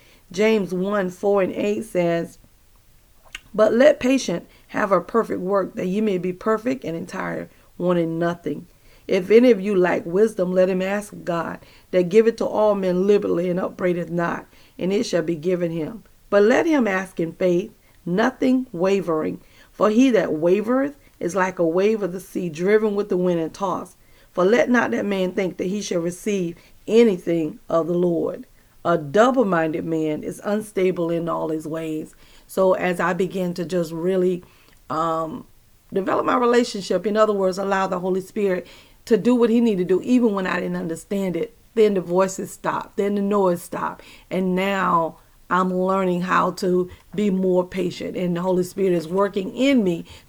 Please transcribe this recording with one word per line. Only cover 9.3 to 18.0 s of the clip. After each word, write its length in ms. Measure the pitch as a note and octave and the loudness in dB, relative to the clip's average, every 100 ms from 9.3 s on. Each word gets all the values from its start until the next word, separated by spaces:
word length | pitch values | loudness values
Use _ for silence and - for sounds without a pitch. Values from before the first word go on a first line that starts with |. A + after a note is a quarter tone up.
| A3 B3+ | 6 8
of 100 | G#3 | 4
you 140 | G3 G3 | 2 2
lack 300 | F3+ E3+ E3+ | 2 0 -2
wisdom, 460 | F3+ A3 A3 F3+ | 0 0 0 0
let 180 | F#3 F#3 | 2 2
him 120 | F#3 | 2
ask 320 | F#3+ G3+ G3+ F3 | -2 -4 -6 -10
God, 360 | D#3+ E3+ D#3+ F3 - - _ | -6 -4 -4 -10 -16 -20 _
that 180 | F#3 F3+ | 0 4
giveth 280 | G#3 A3 A3+ | 4 4 2
to 80 | G#3 | -2
all 280 | G3+ G#3+ | 2 2
men 320 | G3+ F#3 F3+ G3 | 2 0 2 4
liberally 440 | G3+ G3+ F3 F3+ | 2 2 -2 0
and 100 | F3 | -2
upbraideth 500 | G3+ - F#3 F3 D#3+ | -4 -2 -2 -2 -4
not, 380 | E3+ E3+ - - - - - | -4 -4 -4 -10 -20 -20 -6
and 120 | F3+ | -2
it 140 | G3+ A#3+ | -2 0
shall 160 | F3 | -2
be 140 | D#3+ E3+ | -2 -4
given 360 | E3 F3+ F3 | -2 -2 -2
him. 320 | E3 D3+ - - _ _ | -4 -8 -10 -18 _ _
But 140 | G3+ | 4
let 220 | G#3 B3+ E4+ | 4 4 2
him 220 | D4+ A3 | 2 2
ask 320 | F#3+ F#3 - | 0 -4 -6
in 140 | E3 | -6
faith, 380 | E3+ F#3 F3 G#3+ - _ _ | 0 0 0 -2 -12 _ _